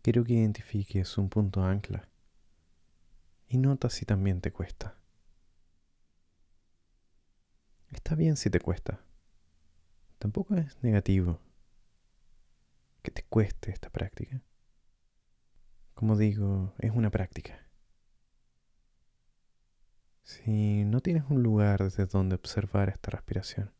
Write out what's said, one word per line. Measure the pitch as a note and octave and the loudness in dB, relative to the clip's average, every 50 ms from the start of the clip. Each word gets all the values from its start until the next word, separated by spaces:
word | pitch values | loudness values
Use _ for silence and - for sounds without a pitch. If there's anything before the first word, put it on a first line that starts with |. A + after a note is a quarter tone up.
Quiero | _ - A2+ A#2+ A#2 | _ 2 2 2 2
que | A#2 | 4
identifiques | A#2+ A#2 A2 G#2+ G#2 - - - - G#2 G2 - - G2 F#2 - - - | 4 4 4 2 0 -4 -8 -6 -6 -6 -6 -2 -2 -4 -4 -2 -2 -2
un | G2 G2 | -2 0
punto | - G#2+ G#2 G2 F#2+ F#2+ | 2 0 0 0 0 0
ancla | F#2 F#2 F#2+ G2+ - - G2 - - - _ _ _ _ _ _ _ _ _ _ _ _ _ _ _ _ _ _ _ _ - - _ _ _ _ _ | 0 0 0 -2 -4 -6 -8 -10 -10 -12 _ _ _ _ _ _ _ _ _ _ _ _ _ _ _ _ _ _ _ _ -20 -20 _ _ _ _ _
y | _ B2 B2+ | _ -2 2
nota | C3 C#3 C#3 C3 - A#2 | 2 2 2 2 0 -2
si | - - G#2 | -2 -2 -2
también | - G#2 F#2+ F#2+ G2 F#2 F2+ | 0 0 2 2 2 0 0
te | - - | -2 -6
cuesta. | - - G2 - - - - G2+ - - _ _ _ _ _ - - _ _ _ _ _ _ _ _ _ _ _ _ _ _ _ _ _ _ _ _ _ _ _ _ _ _ _ _ _ _ _ _ _ _ _ _ _ _ _ _ _ _ _ _ _ _ _ _ _ - - | -4 -4 -8 -8 -6 -10 -10 -12 -12 -14 _ _ _ _ _ -20 -20 _ _ _ _ _ _ _ _ _ _ _ _ _ _ _ _ _ _ _ _ _ _ _ _ _ _ _ _ _ _ _ _ _ _ _ _ _ _ _ _ _ _ _ _ _ _ _ _ _ -20 -20
Está | - - - - D#3+ | -18 -10 -4 -2 0
bien | D#3 D#3+ D#3+ D#3 | 2 4 2 2
si | - - G#2 | 2 0 2
te | F#2 F2+ | 0 2
cuesta. | - - E2+ - - - - - - - - - _ _ _ - _ _ _ _ _ _ _ _ _ _ _ _ - _ - _ | 2 0 -4 -2 -4 -8 -10 -10 -12 -20 -20 -20 _ _ _ -20 _ _ _ _ _ _ _ _ _ _ _ _ -20 _ -14 _
Tampoco | - G#2 G#2 - F#3 - G#3 | -6 -4 -2 -4 -4 -2 -2
es | F3 D#3+ C#3 - - | -2 -2 -4 -6 -4
negativo | - A#2+ G#2+ G2+ - - G2 F#2+ F2+ F2 E2+ - - _ _ _ _ _ _ _ _ _ _ _ _ _ _ _ _ _ - - - _ _ _ _ _ _ _ _ _ _ _ | 0 2 2 4 4 4 2 4 4 2 0 -4 -6 _ _ _ _ _ _ _ _ _ _ _ _ _ _ _ _ _ -20 -20 -20 _ _ _ _ _ _ _ _ _ _ _
que | _ - | _ -10
te | - - | -8 -8
cueste | - - - - G#2+ - - - - - | -10 0 2 2 2 2 -2 -8 -8 -8
esta | G2 - - - | -8 -8 -10 -8
práctica. | - - - F#2+ - - - - C3 B2+ - _ _ _ _ _ _ _ _ _ _ _ _ _ _ _ _ _ _ _ _ _ _ - - - - - - - - | -6 -6 -6 -6 -8 -12 -12 -10 -10 -12 -12 _ _ _ _ _ _ _ _ _ _ _ _ _ _ _ _ _ _ _ _ _ _ -20 -20 -20 -20 -20 -20 -20 -8
Como | - A2+ A2 A2 | -2 2 2 4
digo, | G#2 G#2+ G#2+ G2+ G#2 G2+ G2 G2 F#2+ F#2+ F#2+ - - | 4 4 2 2 2 0 0 0 0 -2 -4 -6 -4
es | - A2+ | -4 0
una | G#2+ A#2+ A2+ G#2 | 2 2 2 2
práctica. | - G2+ F#2+ - - - - - - - - - _ _ _ _ _ _ _ _ _ _ _ _ _ _ _ _ _ _ _ _ _ _ _ _ _ _ _ _ _ _ _ _ _ _ _ _ _ _ _ _ _ _ _ _ _ _ _ _ _ _ _ | 2 0 -2 -2 -8 -14 -14 -14 -18 -20 -20 -20 _ _ _ _ _ _ _ _ _ _ _ _ _ _ _ _ _ _ _ _ _ _ _ _ _ _ _ _ _ _ _ _ _ _ _ _ _ _ _ _ _ _ _ _ _ _ _ _ _ _ _
Si | - - - - A2+ G#2+ G#2+ G#2+ G#2 G#2 G#2 G#2 | -20 -20 -8 -4 -2 0 2 2 2 2 2 2
no | G#2 G#2+ B2+ | 2 0 0
tienes | - F#3 E3+ D#3+ C#3+ C3 | 0 0 0 0 0 2
un | D3 C3 | 2 2
lugar | A#2+ A2+ A2 G#2+ G#2 G#2 G2+ F#2+ | 4 4 4 4 4 4 4 2
desde | G2 F#2+ - - G2 | 0 -2 0 -2 -2
donde | F#2 - G2 F#2+ F#2+ F#2+ | 0 2 0 2 2 0
observar | F2+ - - - - G2 G2+ - G2+ G2 G2 | -2 -4 -4 -4 -4 -4 -2 0 0 0 0
esta | - - - - | -2 -6 -8 -10
respiración | - - - - - F#2 - - - - G2 G2+ _ | -10 -10 -8 -6 -6 -6 -6 -6 -8 -8 -8 -8 _